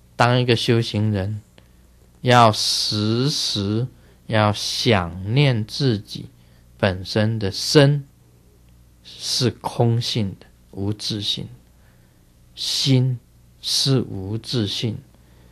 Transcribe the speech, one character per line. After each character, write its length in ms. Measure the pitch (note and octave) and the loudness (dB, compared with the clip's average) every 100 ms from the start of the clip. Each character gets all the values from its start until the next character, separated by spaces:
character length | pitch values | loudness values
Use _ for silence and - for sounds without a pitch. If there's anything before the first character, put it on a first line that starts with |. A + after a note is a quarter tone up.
| _ - | _ 2
当 260 | A#2+ B2 | 2 4
一 40 | B2 | 2
个 100 | A#2 | 2
修 260 | - A#2 | 2 0
行 300 | A2+ G#2 G#2+ | 0 -2 0
人， 300 | G#2 G2 G#2+ - _ - _ _ _ _ _ | 0 -2 -6 -12 _ -20 _ _ _ _ _
要 300 | B2 B2 A#2 | 4 8 8
时 800 | G#2+ - - - G#2+ G#2+ A2+ C3+ | 6 -2 -2 -2 -2 0 0 0
时 580 | D#3 - - G2 G#2+ C3 - - - - | -2 -4 -4 -2 -2 -4 -8 -20 -20 -2
要 260 | A2 G#2+ | 2 2
想 840 | G#2 - - B2+ G#2 E2+ F2 F#2+ | 0 -4 -2 2 2 2 -6 -2
念 300 | B2 C#3+ A#2 G#2+ | 2 2 2 -4
自 340 | - C#3 G#2 | -2 0 0
己 260 | - - A2+ - _ - - - | -4 -14 -16 -20 _ -20 -20 -2
本 280 | G#2 F#2 F#2 | -2 -2 -4
身 340 | A2+ G#2+ A2+ | -2 -2 -2
的 120 | G2+ | -6
身 540 | - - D#3 C#3 C#3+ C#3 _ _ _ _ _ _ - _ _ | -6 2 4 6 4 -4 _ _ _ _ _ _ -20 _ _
是 480 | - - - - A#2+ | -20 -14 -6 -2 -2
空 500 | - - - A#2+ A#2 | -2 -6 0 2 0
性 340 | A#2 B2+ G2+ - | -2 -4 -4 -8
的、 80 | - _ _ | -18 _ _
无 200 | - G2 | -8 -6
自 300 | G#2 - A2 | -6 -6 -6
性 240 | G#2+ - - | -6 -6 -10
的。 140 | - _ _ _ _ _ _ _ _ _ - | -16 _ _ _ _ _ _ _ _ _ -10
心 580 | - - - C3 B2+ B2 - _ _ _ | -6 -2 2 2 2 -2 -8 _ _ _
是 400 | - - C#3 C3+ | -6 -2 0 0
无 360 | - G2+ F#2+ A2+ | -2 -8 -8 -10
自 300 | - B2+ G#2 | -6 -4 -4
性。 300 | - A#2 G#2 - _ _ - - | -4 -6 -8 -12 _ _ -20 -20